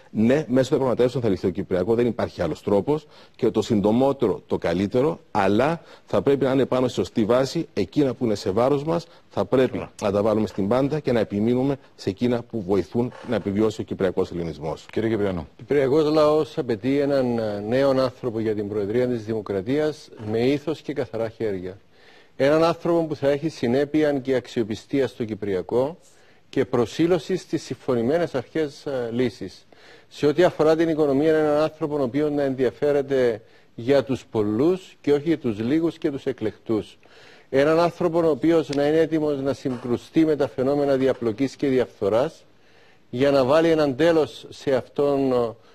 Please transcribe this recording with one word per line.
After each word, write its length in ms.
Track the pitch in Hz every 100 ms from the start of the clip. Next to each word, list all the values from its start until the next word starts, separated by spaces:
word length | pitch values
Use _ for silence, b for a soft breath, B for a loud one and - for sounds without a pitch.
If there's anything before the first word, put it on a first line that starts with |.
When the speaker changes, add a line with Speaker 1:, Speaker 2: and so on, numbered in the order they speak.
| b
Speaker 1:
Ναι, 340 | 104 113 143 151
μέσω 200 | 127 123
διαπραγματεύσεων 540 | 143 131 107 123 131
θα 60 | 113
λυθεί 140 | 92
το 80 | 98
Κυπριακό, 440 | 90 92 90 92
δεν 120 | 117 120
υπάρχει 360 | 107 101 -
άλλος 200 | 85 -
τρόπος. 440 | - 101 98 151 - B B B
Και 140 | 113
το 120 | 107
συντομότερο, 800 | - 110 101 113 135 135 110 85 -
το 120 | 95
καλύτερο, 640 | 90 87 101 123 139 85 -
αλλά 500 | 107 98 104 139 170 B B B
θα 160 | 104
πρέπει 220 | 117 139
να 80 | 135
είναι 140 | 135 123
πάνω 200 | 131 127
στη 80 | -
σωστή 280 | 95 -
βάση 440 | 101 123 135 165 151
εκείνα 400 | - 92 147 135
που 100 | 113
είναι 100 | 117
σε 160 | 101 98
βάρος 340 | 95 127 143
μας, 220 | 151 165 - b b
θα 140 | -
πρέπει 340 | 98 131 123 98
Speaker 2:
Σωστά. 280 | 82 - 107
Speaker 1:
να 60 |
τα 100 | 101
βάλουμε 240 | 107 107 104
στην 220 | - 98
πάντα 320 | 123 139 151
και 120 | 143
να 80 | 120
επιμείνουμε 560 | 98 101 110 123 135 135 b b
σε 140 | -
εκείνα 320 | 95 123 120
που 200 | - 113
βοηθούν 500 | 90 98 - 117 120 - -
να 60 |
επιβιώσει 460 | 110 101 98 110 -
ο 40 |
Κυπριακός 460 | - 98 95 87 92
Ελληνισμός. 560 | 87 82 76 78 73 -
Speaker 2:
Κύριε 160 | - 110
Κυπριανό. 320 | 110 101 90
Speaker 3:
Ο 140 | 71 -
Κυπριακός 560 | 123 143 135 151 151
λαός 460 | 156 151 156 147 -
απαιτεί 420 | 123 110 127 143
έναν, 380 | 139 139 127 117
ε, 260 | 110 104 104
νέον 320 | 131 139 131
άνθρωπο 400 | 127 - 123 110
για 140 | 110
την 140 | 104 101
Προεδρία 400 | 104 98 120 127
της 160 | 120
Δημοκρατίας, 840 | 107 110 101 98 95 143 151 147 - - 107
με 80 | 110
ήθος 420 | 127 143 151 147
και 120 | -
καθαρά 360 | 143 123 110 113
χέρια. 480 | - 110 95 90 98 _ b b b b b
Έναν 240 | 135 156
άνθρωπο 380 | 165 165 165 170
που 140 | 160 147
θα 120 | 139
έχει 200 | 143 156
συνέπεια 640 | - 120 131 143 156 151
και 220 | 143 131
αξιοπιστία 720 | 131 - 123 107 107 - 143 123
στο 180 | -
Κυπριακό 760 | 110 101 101 92 - 120 135 180 b b b b b
και 160 | -
προσήλωση 720 | 127 120 110 - 165 175 - 180
στις 260 | - 151
συμφωνημένες 720 | - 127 - 123 117 165 165
αρχές, 520 | 135 - 160 147 - 151
ε, 220 | 135 117
λύσεις. 540 | 117 127 - 92 - - B B B B
Σε 180 | - 147
ό,τι 160 | 147
αφορά 320 | 175 - 156 160
την 120 | 165
οικονομία, 480 | 151 147 135 160 156
έναν 260 | 151 147
άνθρωπο 360 | 156 - 156 147
ο 40 |
οποίος 280 | 127 135 151
να 120 | 147
ενδιαφέρεται 1000 | 139 127 120 - 147 143 131 135 123 107 - b b
για 300 | - 117 139
τους 200 | 135 127 -
πολλούς 640 | 113 104 107 160 185 - -
και 120 | -
όχι 100 | 143 151
για 100 | 151
τους 200 | 123 104
λίγους 400 | 113 156 165 -
και 120 | 156
τους 160 | 139 -
εκλεκτούς. 720 | 120 107 - - 110 90 - B B B B B
Έναν 300 | 135 143 160
άνθρωπο 460 | 170 - 175 165 165
ο 40 |
οποίος 380 | 131 160 165 143
να 180 | 139 143
είναι 120 | 160
έτοιμος 420 | 156 160 151 139
να 120 | 139
συγκρουστεί 720 | 139 139 120 123 120 - 165
με 120 | 156 143
τα 120 | 139
φαινόμενα 480 | - 131 143 143 135
διαπλοκής 600 | 131 123 117 107 135 -
και 120 | 143
διαφθοράς 760 | 131 113 - 98 110 156 - _ b b b b b b
για 200 | 123 139
να 140 | 139
βάλει 240 | 127 160 165
έναν 280 | 160 147 127
τέλος 500 | 165 160 135 - -
σε 260 | - -
αυτόν, 580 | 127 - - 143 139 135
ε, 220 | 123 117 - b